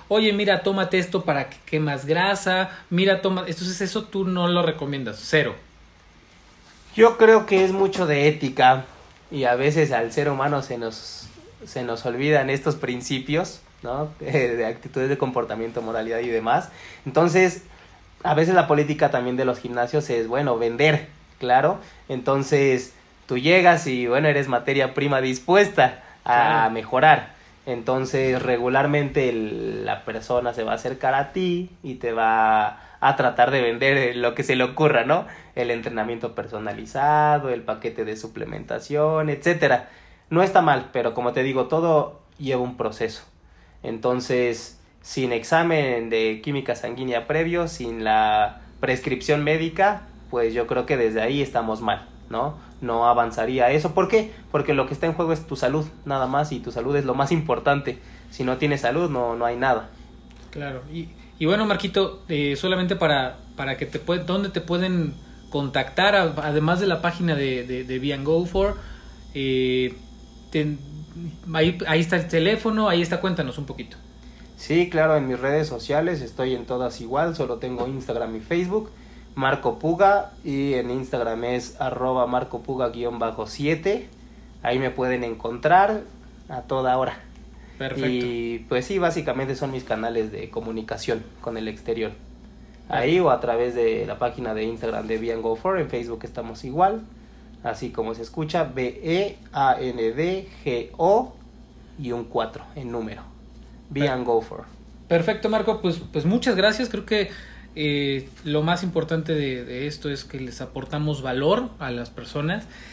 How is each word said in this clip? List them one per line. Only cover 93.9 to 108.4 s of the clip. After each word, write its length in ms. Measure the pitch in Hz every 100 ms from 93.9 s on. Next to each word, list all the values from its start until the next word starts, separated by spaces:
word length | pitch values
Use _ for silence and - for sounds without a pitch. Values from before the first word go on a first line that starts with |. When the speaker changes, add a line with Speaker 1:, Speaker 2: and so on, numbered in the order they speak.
| 110 107
Speaker 2:
la 120 | 104
página 360 | 123 120 120
de 80 | 107
Instagram 460 | 110 113 113 110 110
de 100 | 110
Be 140 | 117
and 100 | 113
Go 140 | 113 113
For, 240 | 185 190
en 80 | 147
Facebook 320 | 127 117 113
estamos 400 | 113 - 113 110
igual, 380 | 131 143 190 220 220 - - - - -
así 260 | 120 113 120
como 240 | 117 110
se 80 | 113
escucha, 420 | 113 - 156 175
B 360 | 151 127 123 -
E 360 | 160 175 202 - -
A 240 | 139 135 127
N 320 | 127 120 113
D 360 | 120 165 190 196 -
G 260 | - 120 - -
O 380 | 165 214 254 - - - - - - -
y 140 | 127
un 120 | 120
cuatro 380 | 113 120 113 - - -
en 160 | 127
número. 300 | 117 110 110 - - - - - - -
Be 120 | 135
Speaker 1:
Per- 80 | 143
Speaker 2:
and 160 | 127 123
Go 160 | 113
For. 220 | 110 - - - - - -
Speaker 1:
Perfecto, 400 | 170 165 214 208
Marco, 320 | 214 208 220
pues, 200 | 185 160 -
pues 120 | 160
muchas 300 | 147 226 254
gracias. 340 | 190 202 220 240
Creo 160 | 214
que, 260 | - 214 190 - - - -
eh, 540 | - 151 143 143 135 131 -